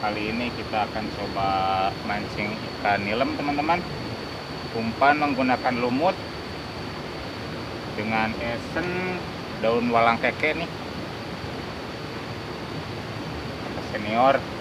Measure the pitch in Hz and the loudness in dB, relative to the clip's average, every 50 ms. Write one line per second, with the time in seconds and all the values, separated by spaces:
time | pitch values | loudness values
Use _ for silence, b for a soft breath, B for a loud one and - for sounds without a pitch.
0 | - 107 107 107 104 107 110 120 123 120 117 120 110 - 110 110 104 98 - 110 | 0 0 0 0 0 0 0 0 -2 -2 -2 -4 -4 0 2 2 2 2 0 -4
1 | 107 104 - - 101 98 95 98 98 98 95 95 95 95 95 95 95 98 98 - | -4 -4 -4 -4 -4 -2 0 0 2 4 4 4 4 4 4 4 4 2 0 -2
2 | - 110 104 104 104 98 - - 104 104 107 - - - - - - 104 101 101 | -4 -2 -2 -2 -2 -4 -2 -2 -2 -2 -2 -4 -6 -6 -6 0 2 4 4 4
3 | 101 101 107 117 135 147 156 151 147 147 143 147 147 156 170 175 175 - - - | 2 0 2 2 2 2 0 -2 0 0 0 0 2 2 2 2 0 -4 -6 -6
4 | - - - - - - - - - - - - - - - 117 113 113 113 98 | -6 -6 -6 -6 -6 -8 -8 -8 -8 -8 -8 -8 -8 -4 -4 -2 -2 -2 2 6
5 | 131 139 147 151 147 143 139 120 131 127 127 117 - 131 123 117 123 123 120 131 | 6 6 8 6 4 2 2 2 4 4 4 4 2 0 2 2 2 2 2 4
6 | 160 185 185 - - - - - - - - - - - - - - - - - | 4 4 2 2 -4 -8 -8 -8 -8 -8 -8 -8 -8 -8 -8 -8 -6 -6 -6 -8
7 | - - - - - - - - - - - - - - - - - - - - | -8 -8 -8 -8 -8 -8 -8 -8 -8 -6 -6 -6 -6 -8 -8 -8 -8 -6 -4 -4
8 | 107 110 110 110 110 110 110 - 117 120 120 110 - - - 160 165 180 180 180 | -2 2 2 2 2 2 0 -2 -2 -2 -2 -4 -4 -4 -2 -2 -2 0 -2 -2
9 | 185 180 180 180 - - - - - - - - 107 110 117 120 117 120 117 117 | -2 -2 -2 -2 -4 -6 -6 -6 -6 -6 -6 0 2 4 4 4 4 6 6 8
10 | 117 117 117 113 - 123 117 - - 156 151 160 170 160 - - - - - - | 8 8 6 6 4 0 2 2 2 2 2 0 -2 -4 -6 -8 -8 -6 -6 -6
11 | - - - - - - - - - - - - - - - - - - - - | -6 -6 -6 -6 -6 -6 -6 -6 -6 -6 -6 -6 -6 -8 -8 -8 -8 -8 -8 -8
12 | - - - - - - - - - - - - - - - - - - - - | -8 -8 -8 -8 -8 -6 -8 -8 -6 -8 -6 -6 -6 -6 -6 -6 -6 -6 -6 -6
13 | - - - - - - - - - - - - 98 - - - - - - 107 | -6 -6 -6 -6 -6 -6 -6 -6 -6 -6 -6 -6 -6 -4 -4 -6 -6 -4 -4 -4
14 | 104 104 110 117 123 135 139 127 - - - - | -2 2 4 6 8 8 8 6 4 0 -6 -6